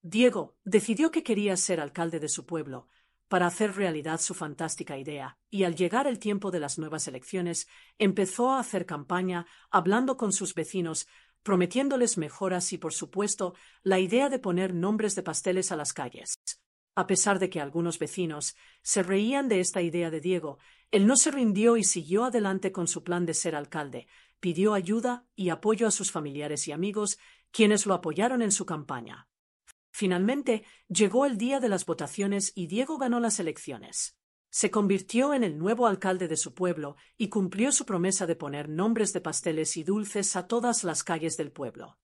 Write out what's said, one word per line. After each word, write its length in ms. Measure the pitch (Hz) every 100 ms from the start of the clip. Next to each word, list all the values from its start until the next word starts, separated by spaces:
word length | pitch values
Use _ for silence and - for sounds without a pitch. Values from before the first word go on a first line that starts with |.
Diego 560 | 170 202 247 220 156 _
decidió 480 | - 202 208 226 320
que 120 | 320
quería 320 | 320 208 208 185
ser 220 | - 170
alcalde 400 | 147 156 170 165
de 100 | 147
su 160 | - 165
pueblo, 420 | 165 139 127 - _ _ _ _
para 180 | 185 175
hacer 280 | 175 214 190
realidad 440 | 190 156 151 160
su 140 | -
fantástica 640 | 175 151 143 160 - 160 139
idea, 420 | 135 147 131 - _
y 140 | 196
al 120 | 180 165
llegar 320 | 175 214 277
el 120 | 240
tiempo 320 | 214 202 202
de 80 | 175
las 180 | 143 -
nuevas 300 | 156 156 -
elecciones, 600 | 127 - 190 175 165 - - - _
empezó 540 | 202 190 190 - 247
a 80 | 262
hacer 260 | - 196 170
campaña, 640 | 151 139 180 185 175 170 - _
hablando 460 | 190 175 220 262 254
con 160 | 214
sus 200 | 185 190
vecinos, 540 | - 160 190 170 160 - - _ _
prometiéndoles 760 | - 190 180 240 277 269 233 185
mejoras 560 | 151 - 190 180 175
y, 40 | 175
por 160 | 160
supuesto, 600 | - 160 185 208 - 185 - - _
la 160 | 190 190
idea 300 | 185 226 277
de 100 | 254
poner 340 | 202 175 190
nombres 400 | 175 185 220 214 196
de 80 |
pasteles 480 | 180 156 - 185 180
a 40 | 165
las 180 | 147
calles. 420 | - 127 - 107 - - - _ _ _ -
A 100 | 185
pesar 340 | 190 208 196
de 100 | 185
que 100 | 180
algunos 400 | 139 160 170 160
vecinos 560 | - - 175 147 - - - _
se 220 | - 208
reían 460 | 175 196 214 277 269
de 100 | 202
esta 220 | 185 196
idea 280 | 170 165 165
de 120 | 160
Diego, 360 | 165 180 151 139 - _ _
él 140 | 208 202
no 100 | 269
se 140 | 320
rindió 440 | 277 233 196 233 233
y 80 |
siguió 420 | 202 180 147 190 247
adelante 460 | 240 202 190 190
con 160 | 190 175
su 160 | 175
plan 220 | - 175 170
de 80 |
ser 220 | 160 175 151
alcalde. 520 | 143 160 143 127 - - _ _
Pidió 340 | 180 160 208
ayuda 520 | 208 175 220 247 247 _ -
y 140 | 180
apoyo 380 | 160 208 220 226
a 40 |
sus 200 | 208 185
familiares 560 | 170 147 139 147 147 -
y 40 |
amigos, 460 | 147 196 208 208 - - _ _
quienes 340 | - 214 208 202
lo 80 |
apoyaron 480 | 180 175 156 226 254
en 100 | 220
su 140 | - 190
campaña. 640 | 156 139 131 110 - - _ _ _ _ - _
Finalmente, 720 | - 196 180 196 285 269 233 - - _
llegó 380 | 180 208 220 277
el 120 | 220
día 220 | 240 269
de 100 | 240
las 160 | 190 -
votaciones 640 | 160 147 - 196 202 196 -
y 120 | 170
Diego 300 | 196 269 311
ganó 220 | 262 240
las 200 | 233 -
elecciones. 800 | 165 151 - 120 - - - _ _ _ _
Se 160 | - 208
convirtió 640 | 214 202 190 - 226 269
en 100 | 277
el 140 | 214 151
nuevo 300 | 180 226 240
alcalde 400 | 190 190 185 180
de 100 | 156
su 160 | 156
pueblo 420 | - 185 156 147 147 _ _
y 120 | 214
cumplió 420 | 214 185 185 254
su 160 | 285 -
promesa 400 | 185 180 190 175
de 80 | 165
poner 340 | 151 143 147
nombres 420 | 156 208 226 208
de 80 | 185
pasteles 580 | 160 151 175 156 156 -
y 60 |
dulces 520 | 156 208 208 208 196 190
a 120 | 180
todas 360 | 233 240 226
las 200 | 180 151
calles 340 | - 165 160 156
del 140 | 147
pueblo. 460 | - 127 - - _